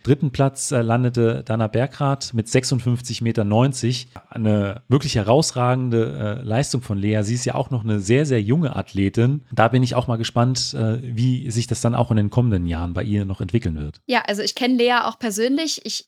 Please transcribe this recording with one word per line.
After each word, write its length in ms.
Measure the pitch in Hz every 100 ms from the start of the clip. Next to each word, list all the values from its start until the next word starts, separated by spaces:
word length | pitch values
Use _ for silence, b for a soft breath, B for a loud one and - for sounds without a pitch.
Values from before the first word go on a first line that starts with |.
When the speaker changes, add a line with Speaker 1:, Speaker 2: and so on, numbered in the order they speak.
Speaker 1:
dritten 280 | 120 139 147
Platz, 420 | 123 139 - -
äh, 100 | 131
landete 600 | 113 120 123 120 113 127
Dana 220 | 123 113 110
Bergrath 680 | 113 123 - 139 139 -
mit 140 | 117 107
sechsundfünfzig 760 | 131 127 127 120 120 123 113
Meter 220 | 117 113
neunzig. 640 | 104 107 135 127 117 123 - - -
Eine 540 | 120 107 104 101 - -
wirklich 280 | 139 139 123
herausragende, 1200 | 101 135 156 127 123 127 127 113 113 - 107 107
äh, 60 | 123
Leistung 360 | 110 143 131
von 160 | - 101
Lea. 240 | 101 107
Sie 120 | 104
ist 100 | 120
ja 100 | 123
auch 160 | 127 127
noch 140 | 127
eine 160 | 110 104
sehr, 260 | 95 127 151
sehr 160 | 123
junge 340 | 101 151 156 -
Athletin. 640 | - 98 98 113 120 147 -
Da 160 | 110 113
bin 140 | 127
ich 120 | 127
auch 120 | 123 127
mal 100 | 113
gespannt, 580 | 113 120 120 127 -
äh, 240 | - 113 113
wie 480 | 127 113 127 127 135
sich 160 | 113 117
das 140 | 113
dann 140 | 117
auch 160 | 123 120
in 60 | 110
den 140 | 104
kommenden 360 | - 120 98 87
Jahren 260 | 85 87
bei 80 | 87
ihr 220 | 90 104
noch 160 | 98 92
entwickeln 380 | 90 120 90 78
wird. 220 | 76 - -
Speaker 2:
Ja, 160 | 240 -
also 160 | 202
ich 120 | -
kenn 220 | - 247 254
Lea 240 | 240 247
auch 140 | 226 -
persönlich. 640 | 240 196 240 277 320 -
Ich 220 | - -